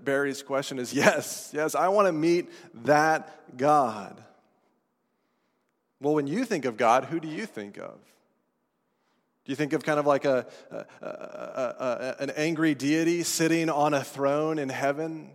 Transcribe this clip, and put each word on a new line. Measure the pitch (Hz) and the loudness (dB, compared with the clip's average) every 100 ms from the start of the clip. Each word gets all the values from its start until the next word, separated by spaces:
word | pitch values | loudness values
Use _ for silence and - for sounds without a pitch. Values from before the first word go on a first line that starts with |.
Barry's | 135 139 139 135 | -2 0 0 -4
question | - 139 143 131 | -4 -4 -4 -6
is | 123 | -4
yes. | 131 156 131 - - - | 2 4 2 -2 -10 -8
Yes, | 151 156 139 | -4 -2 2
I | 175 | 2
want | 202 196 | 4 4
to | |
meet | 156 165 175 165 - - 113 | 2 2 2 -2 -12 -20 -4
that | 117 147 160 156 - - - 127 | 4 4 6 2 -2 -18 -16 -2
God. | 143 147 123 107 95 - - _ _ _ _ _ _ _ _ _ _ _ _ _ _ _ _ _ | 4 4 4 -2 -10 -16 -20 _ _ _ _ _ _ _ _ _ _ _ _ _ _ _ _ _
Well, | 139 | 0
when | 151 139 | 2 0
you | 190 | -2
think | 254 170 127 | -2 -2 -2
of | 110 | 2
God, | 117 127 127 | 4 4 2
who | 165 | -4
do | 156 | -6
you | 165 220 | -8 -8
think | - 202 - | -10 -12 -12
of? | - 53 _ _ _ _ _ _ _ _ _ _ _ _ _ _ | -16 -16 _ _ _ _ _ _ _ _ _ _ _ _ _ _
Do | - | -8
you | 135 | -4
think | 147 | -2
of | 156 | -2
kind | 160 147 | 0 2
of | 143 | 2
like | 139 143 | 2 2
a, | 127 113 - - | 0 -2 -12 -16
a, | 113 | -14
a, | - - - | -14 -14 -14
a, | - - - 120 - 123 - 131 113 127 - | -12 -14 -12 -10 -6 -6 -4 -4 -4 -6 -6
a, | |
an | 139 151 | -6 -2
angry | 156 156 160 | -2 0 0
deity | 139 139 160 165 170 | 0 0 2 2 0
sitting | 165 - 165 165 160 | -2 0 2 2 2
on | 147 147 | 2 2
a | 139 | 2
throne | 127 135 139 147 156 156 | -2 -2 0 2 0 -2
in | 135 | -4
heaven? | 123 139 143 160 160 147 | -2 -2 -2 -6 -10 -14